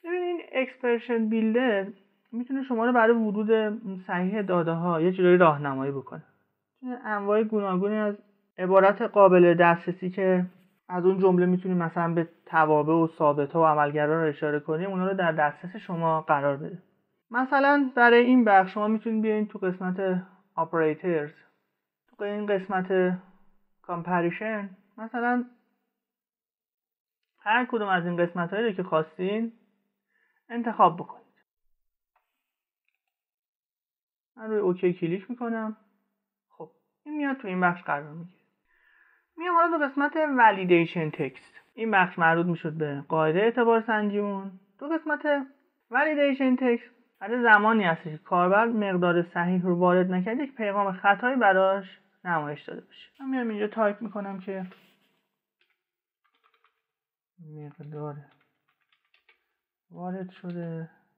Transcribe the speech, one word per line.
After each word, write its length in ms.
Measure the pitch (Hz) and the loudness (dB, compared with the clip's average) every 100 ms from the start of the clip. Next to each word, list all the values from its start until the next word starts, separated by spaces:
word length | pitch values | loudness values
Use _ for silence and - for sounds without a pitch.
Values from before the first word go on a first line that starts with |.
ببینید، 220 | 339 359 359 | -4 -4 -4
این 160 | 349 - | -6 -6
اکسپرشن 760 | - 262 - 247 233 226 233 220 | -6 -6 -4 -2 -2 0 -2 0
بیلدر 580 | 226 220 226 254 202 196 - _ _ _ | 0 2 2 2 0 -4 -12 _ _ _
می‌تونه 320 | 226 247 269 | -10 -6 -6
شما 220 | 262 233 240 | -4 -2 2
رو 80 | |
برای 220 | 247 220 233 | 4 4 4
ورود 640 | 214 208 214 220 214 220 190 185 185 | 2 -2 0 0 0 -6 -10 -12 -6
صحیح 340 | 180 185 214 | -4 -2 -4
داده 300 | 190 180 165 | -2 0 0
ها 300 | 165 175 165 | -2 -2 0
یه 100 | 175 | 0
جورایی 260 | 190 180 180 | 4 6 8
راهنمایی 540 | 170 147 143 135 135 | 6 4 -4 -4 -6
بکنه. 320 | 139 - 156 - _ _ _ _ _ | -6 -10 -18 -20 _ _ _ _ _
می‌تونه 240 | 254 240 214 | -14 -12 -6
انواع 380 | 208 202 208 | -6 0 0
گوناگونی 520 | 220 214 196 180 196 214 | 2 -2 -2 -2 -2 -2
از 200 | 214 208 _ _ _ - | -4 -6 _ _ _ -6
عبارت 440 | 185 190 190 202 | 4 6 6 2
قابل 520 | 220 208 196 180 175 | 0 6 8 8 8
دسترسی 560 | 170 170 175 180 175 185 | 6 4 4 -2 -8 -8
که 360 | 185 190 185 180 _ _ _ - | -2 0 2 -2 _ _ _ -10
از 160 | 180 180 | 0 2
اون 140 | 190 | 4
جمله 260 | 190 180 180 | 4 4 4
می‌تونیم 320 | 180 185 180 | 2 0 -2
مثلاً 360 | 165 175 170 | -2 -2 -2
به 160 | 165 165 _ - | -2 -4 _ -2
توابع 480 | 165 156 151 147 | 2 4 4 4
و 140 | 165 165 | 2 0
ثابت‌ها 540 | - 151 147 143 165 | 2 0 2 -2 2
و 40 | 160 | 2
عملگرا 580 | 151 147 151 147 165 | 4 0 0 0 0
رو 60 | 160 | 0
اشاره 300 | 143 151 147 | -2 -4 -4
کنیم، 300 | 147 160 196 | -4 -6 -4
اونا 180 | 185 185 | -4 -4
رو 60 | |
در 180 | 190 170 | 0 -2
دسترس 440 | 160 147 - 180 220 | 0 -2 -2 -16 -16
شما 460 | - 170 165 160 | -10 -4 -2 -2
قرار 360 | - 147 143 139 | 0 0 0 -2
بده. 260 | 160 175 _ _ _ _ _ | -8 -14 _ _ _ _ _
مثلاً 600 | 233 262 277 277 285 269 247 | -6 0 2 4 2 0 4
برای 300 | 240 233 240 | 6 6 6
این 200 | 254 220 | 4 6
بخش 280 | 196 190 | 6 4
شما 140 | 214 214 | -2 -2
می‌تونید 340 | 220 226 220 | -2 -2 -2
بیاین 260 | 220 214 214 | 0 -2 -4
تو 120 | 208 | -4
قسمت 640 | 185 185 185 185 190 180 - _ _ - | -6 -4 -6 -4 -2 -2 -6 _ _ -6
آپریترز، 800 | 165 170 156 151 185 165 151 - _ _ _ _ _ _ _ _ | -4 0 0 0 -2 -4 -4 -14 _ _ _ _ _ _ _ _
تو 60 | |
این 220 | 202 208 208 | -8 -6 -2
قسمت 720 | 196 190 190 185 190 180 185 - _ _ _ _ _ | -4 -2 -6 0 0 2 0 -8 _ _ _ _ _
کامپریشن، 880 | - 170 170 180 170 170 220 214 196 185 _ - | -12 -10 -4 -2 -2 -4 -8 -8 -10 -16 _ -18
مثلاً 480 | 220 247 240 247 247 _ _ _ _ _ _ _ _ _ _ _ _ _ _ _ _ _ _ _ | -12 -6 -2 -2 -4 _ _ _ _ _ _ _ _ _ _ _ _ _ _ _ _ _ _ _
هر 260 | 208 233 247 | -2 -2 0
کدوم 220 | 233 208 | -4 -2
از 180 | 180 175 | -2 0
این 120 | 175 | -2
قسمت‌هایی 480 | 175 175 170 196 233 | -2 -2 -4 -2 -4
رو 60 | |
که 120 | 190 | -4
خواستین 680 | 185 160 160 - 185 214 226 _ _ _ _ _ _ _ _ _ _ | -2 -2 -2 -6 -4 -4 -6 _ _ _ _ _ _ _ _ _ _
انتخاب 480 | 233 233 208 185 165 | -8 -6 2 2 2
بکنید. 280 | - - _ _ _ _ _ _ _ _ _ _ _ _ _ _ _ _ _ _ _ _ _ _ _ _ _ _ _ _ _ _ _ - | -12 -18 _ _ _ _ _ _ _ _ _ _ _ _ _ _ _ _ _ _ _ _ _ _ _ _ _ _ _ _ _ _ _ -16
من 140 | 220 | -6
روی 100 | 214 | -2
اوکی 340 | 190 180 180 | 0 0 -2
کلیک 360 | 180 165 185 285 | -2 -4 -4 -8
می‌کنم. 480 | 240 233 226 220 214 _ _ _ _ _ _ _ | -10 -6 -6 -8 -10 _ _ _ _ _ _ _
خب، 220 | _ 160 _ _ _ | _ -20 _ _ _
این 140 | 294 302 | -10 -4
میاد 200 | 285 269 | -4 -4
تو 100 | 202 | -4
این 140 | 185 | 0
بخش 220 | 180 180 | 0 0
قرار 300 | - 143 151 | -6 -6 -6
می‌گیره. 260 | 156 175 _ _ _ _ _ _ _ _ _ _ - | -16 -18 _ _ _ _ _ _ _ _ _ _ -10
میام 180 | 349 339 | 0 2
حالا 220 | 339 330 | 2 0
تو 60 | 285 | -2
قسمت 300 | 277 294 311 302 262 | -2 -2 0 -2 4
ولیدیشن 720 | 226 196 180 175 165 175 156 | 4 4 2 2 2 -2 -6
تکست. 440 | - 135 - _ - _ | -6 -8 -8 _ -20 _
این 180 | - 220 | -8 0
بخش 280 | 196 180 185 | 2 0 2
مربوط 260 | 165 170 180 | 2 2 0
می‌شد 280 | 165 165 | -4 -6
به 300 | 160 151 143 135 | -6 -6 -8 -4
قاعدهٔ 340 | 160 156 165 | 0 2 2
اعتبار 400 | 226 240 233 233 | 0 2 2 2
سنجیمون. 800 | 220 214 208 202 202 196 196 185 _ _ | 0 -2 -2 -4 -4 -8 -12 -18 _ _
تو 80 | 285 | -8
قسمت 600 | 320 311 294 302 285 269 _ _ _ _ | -6 -4 -6 -2 -2 -4 _ _ _ _
ولیدیشن 640 | 254 311 294 285 269 262 254 | -2 0 2 0 2 0 2
تکست 400 | 254 240 - _ _ _ | 0 0 -4 _ _ _
برای 240 | 196 247 | -6 0
زمانی 400 | 233 208 214 220 | 6 6 6 2
هستش 280 | 185 165 160 | 0 -2 -6
که 60 | 156 | -14
کاربر 480 | - 180 180 196 233 | -2 0 4 2 2
مقدار 580 | 226 202 185 175 175 | -2 -2 0 0 0
صحیح 380 | 175 180 175 185 | -2 -4 -2 -2
رو 140 | 180 175 | 0 0
وارد 360 | 180 180 185 | 2 2 2
نکرد، 280 | 180 185 247 | -2 -4 -6
یک 160 | 285 - | -8 -6
پیغام 360 | 208 196 196 | -4 -2 -4
خطایی 440 | 185 202 196 247 262 | 0 0 0 0 2
براش 640 | 208 190 190 196 190 - _ _ | 4 4 2 0 -6 -20 _ _
نمایش 380 | 180 165 147 147 | -6 -4 -4 -10
داده 200 | - - | -14 -16
بشه. 280 | _ - - _ | _ -20 -20 _
من 100 | 269 | -8
میام 180 | 262 233 | -6 -6
اینجا 200 | 208 208 | -6 -6
تایپ 340 | 226 208 202 | -2 -2 -2
می‌کنم 380 | 226 214 196 196 | -10 -10 -10 -12
که 260 | 196 190 185 - _ _ _ _ _ _ _ _ _ _ _ _ _ _ _ _ _ _ _ _ _ _ _ _ _ _ | -10 -10 -12 -16 _ _ _ _ _ _ _ _ _ _ _ _ _ _ _ _ _ _ _ _ _ _ _ _ _ _
مقدار 760 | 156 151 147 147 151 151 151 147 143 _ _ _ _ _ _ _ _ _ _ _ _ _ _ _ _ | -18 -16 -16 -16 -16 -12 -10 -12 -18 _ _ _ _ _ _ _ _ _ _ _ _ _ _ _ _
وارد 380 | 170 180 190 185 | -14 -10 -10 -12
شده 600 | - 175 175 170 160 165 _ _ | -14 -12 -10 -10 -10 -12 _ _